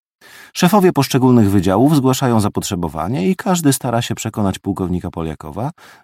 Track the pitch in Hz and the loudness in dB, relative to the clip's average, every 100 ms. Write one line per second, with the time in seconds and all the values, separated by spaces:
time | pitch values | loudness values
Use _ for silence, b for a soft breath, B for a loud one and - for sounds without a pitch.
0 | _ _ B B B - 175 208 185 143 | _ _ B B B 0 2 4 4 2
1 | 131 135 127 123 101 98 90 95 135 156 | 0 2 4 4 4 4 2 2 4 4
2 | 127 131 131 113 104 - - 95 85 78 | 2 0 0 0 0 -4 -6 -6 -6 -6
3 | 82 139 190 190 208 175 147 131 131 117 | -6 -2 -2 -2 -2 0 2 0 -2 -4
4 | - 113 117 110 101 90 98 95 90 90 | -4 -6 -6 -2 -2 -2 -6 -4 -4 -4
5 | 85 87 80 76 76 78 135 - B B | -6 -8 -8 -8 -12 -8 -8 -10 B B